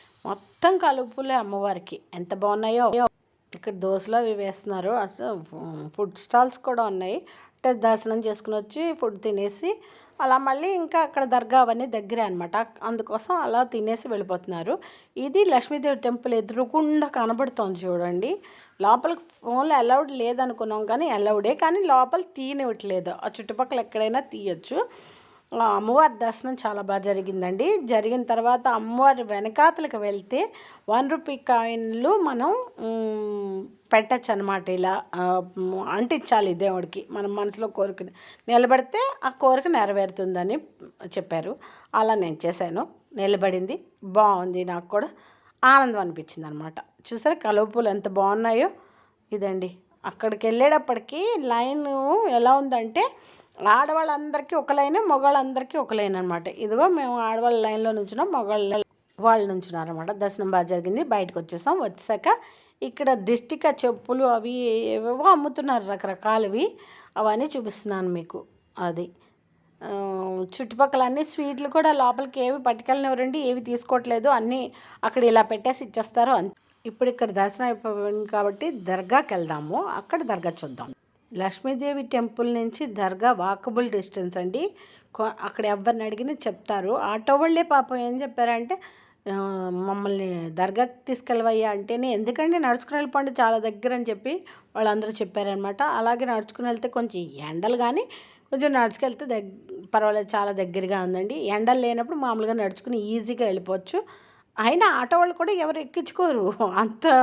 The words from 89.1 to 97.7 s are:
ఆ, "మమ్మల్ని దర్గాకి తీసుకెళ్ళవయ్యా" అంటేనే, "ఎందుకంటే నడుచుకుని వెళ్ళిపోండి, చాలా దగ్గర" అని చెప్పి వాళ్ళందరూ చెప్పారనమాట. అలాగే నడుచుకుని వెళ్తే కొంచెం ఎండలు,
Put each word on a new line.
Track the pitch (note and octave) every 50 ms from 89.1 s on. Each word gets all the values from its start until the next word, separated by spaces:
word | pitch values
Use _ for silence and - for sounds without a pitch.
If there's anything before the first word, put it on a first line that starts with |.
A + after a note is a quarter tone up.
| _ _ _ -
ఆ, | G3 G3 G3 G3 F#3+ F#3+ F#3 F#3 F3+
"మమ్మల్ని | F3+ F#3 G3 G3 G3+ G3+ G3+ G3+ G3 F#3+ F#3 F3+ E3+ E3 E3
దర్గాకి | D#3+ E3 F#3 G3 G3 A3+ B3 A#3+ B3 - _ -
తీసుకెళ్ళవయ్యా" | C4 B3 - - B3 A3+ A3+ A3+ A3+ A3 A3 G#3+
అంటేనే, | G#3 G3+ G3 G#3 A#3 A#3+ B3+ C4 A#3
"ఎందుకంటే | G#3 A3 A#3 A#3+ - D#4 E4 E4+ F4
నడుచుకుని | D4+ B3+ A#3+ B3+ B3+ - C#4+
వెళ్ళిపోండి, | D4 D4 C4 - C#4 C#4 C4+
చాలా | B3+ C4 A#3+ A3+ A3+ A3+
దగ్గర" | G#3+ A3+ G#3 G3+ G#3 B3+ B3
అని | B3 A#3+ A3+
చెప్పి | G#3+ G3+ G#3+ B3+ D#4 F#4 - - - - _ _ _
వాళ్ళందరూ | G#3+ A3 G#3+ G#3 G#3+ G#3+ G#3+
చెప్పారనమాట. | G#3+ - G#3+ F#3 - G#3 G3+ G3+ G3 G3 G3 G3 G3 - C#4
అలాగే | D4+ - A3+ A3+ A#3 A#3+ A#3+ C4
నడుచుకుని | B3 A#3 A3 G#3+ - - - A#3+ B3
వెళ్తే | A#3 A3 A#3 A#3+
కొంచెం | - A#3+ A#3 A3 - F3+ F3
ఎండలు, | D#3 C3+ C#3 D3 D3+ D#3+ E3+ F#3 A3